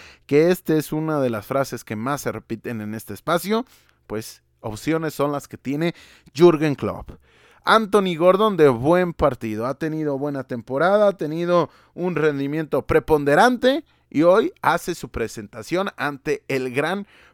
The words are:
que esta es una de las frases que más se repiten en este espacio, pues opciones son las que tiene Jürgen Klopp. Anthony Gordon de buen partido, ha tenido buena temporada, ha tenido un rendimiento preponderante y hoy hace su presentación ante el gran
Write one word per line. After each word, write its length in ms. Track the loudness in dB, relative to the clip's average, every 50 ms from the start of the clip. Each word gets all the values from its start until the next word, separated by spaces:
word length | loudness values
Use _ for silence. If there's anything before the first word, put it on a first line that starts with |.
| -16 -20 -20 _ _
que 260 | 2 4 4 6 4
esta 220 | 2 0 0 0
es 200 | 0 0 0 -2
una 280 | -4 -4 -4 -2 -2 0
de 80 | 0 0
las 160 | -2 -4 -6
frases 400 | -4 -2 -2 -2 -4 -6 -12 -10
que 100 | -10 -8
más 280 | -6 -4 -4 -6 -4
se 100 | -6 -6
repiten 480 | -8 -8 -8 -10 -10 -8 -8 -8 -8 -8
en 140 | -8 -8 -10
este 180 | -10 -10 -12
espacio, 540 | -14 -10 -4 -2 -2 -2 -2 -2 -4 -4 -4 _ _ _ _ _ _ _ _
pues 360 | -10 -8 -8 -8 -10 -16 _ _ _ _ _
opciones 520 | -12 -10 -10 -6 -4 -2 -2 -2 -2 -4
son 180 | -4 -2 -2 -2
las 160 | -2 -4 -8
que 120 | -12 -16 -12
tiene 360 | -8 -6 -4 -2 -2 -2 -4 -6 -14 -20 -20 _ _ -8
Jürgen 420 | 2 6 6 8 8 6 2 0 -2
Klopp. 360 | -2 -4 -6 -6 -8 -12 -16 -20 -20 _ _ _ _ _ _ _ _ 2
Anthony 520 | 4 4 4 4 2 0 0 2 0 0 2
Gordon 380 | 4 4 4 4 2 2 4
de 120 | 4 4 4
buen 440 | 4 4 2 2 2 2 2 -2
partido, 540 | -2 0 0 0 0 -2 -6 -6 -6 -4 -4
ha 80 | -6 -6
tenido 440 | -6 -6 -6 -4 -4 -4 -4 -4 -4
buena 240 | -4 -6 -6 -8
temporada, 640 | -8 -8 -10 -10 -8 -6 -2 0 2 2 4 4 4
ha 100 | 2 0
tenido 540 | 0 -4 -6 -6 -4 -2 0 2 2 0 0 _ _ _ _ -10
un 220 | -6 -4 -4 -2
rendimiento 720 | 0 2 2 0 0 -2 -4 -4 -4 -4 -2 -2 -2 0 2
preponderante 960 | 0 0 2 2 0 2 2 4 4 6 4 4 4 2 0 0 0 0 -4 _ _ _ _ _
y 120 | 0 2
hoy 300 | 4 4 6 4 2 0 -2 _
hace 340 | 0 0 0 0 -2 -6 -8
su 140 | -8 -10 -10
presentación 800 | -8 -6 -6 -6 -8 -12 -14 -14 -14 -16 -10 -6 -4 -4 -4 -4 -6
ante 460 | -6 -6 -6 -6 -6 -4 -4 -4 -4 _ -4
el 260 | -4 -4 -4 -2 -2
gran 320 | -2 -2 -2 -2 -6 -8 -12 _ _ _ _